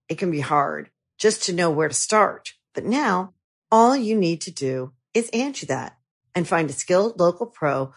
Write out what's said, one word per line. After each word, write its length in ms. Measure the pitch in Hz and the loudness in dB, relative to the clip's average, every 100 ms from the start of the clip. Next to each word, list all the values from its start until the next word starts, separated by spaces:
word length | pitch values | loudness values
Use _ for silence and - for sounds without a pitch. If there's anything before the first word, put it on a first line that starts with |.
| - | -10
it 100 | 165 | -4
can 140 | 185 | -2
be 80 | 147 | -2
hard 500 | 131 147 147 156 - _ _ - | 0 0 0 -4 -12 _ _ -2
just 240 | 214 214 | 0 0
to 80 | - | -2
know 180 | 175 170 | 0 0
where 180 | 151 156 | 0 0
to 60 | |
start. 600 | - - 214 196 - - - _ | -2 0 2 2 0 -14 -20 _
But 100 | - | -8
now, 500 | - 269 254 180 190 _ _ _ _ | -2 -2 0 -2 -4 _ _ _ _
all 260 | 220 233 269 | 6 6 4
you 200 | 214 220 | 0 0
need 240 | 170 165 | 0 -2
to 80 | - | -6
do 420 | - 135 131 127 - _ | -6 -6 -4 -8 -14 _
is 160 | 233 233 | -4 -2
Angie 360 | 226 277 269 - | -2 -4 -6 -6
that 280 | 127 135 - _ _ _ | -6 -6 -16 _ _ _
and 120 | 180 175 | -4 0
find 240 | 170 151 | 0 0
a 20 | |
skilled 460 | - - 180 226 175 | -4 0 2 2 2
local 280 | 175 170 233 | 2 2 -8
pro 460 | - 151 135 131 | -4 -2 -2 -4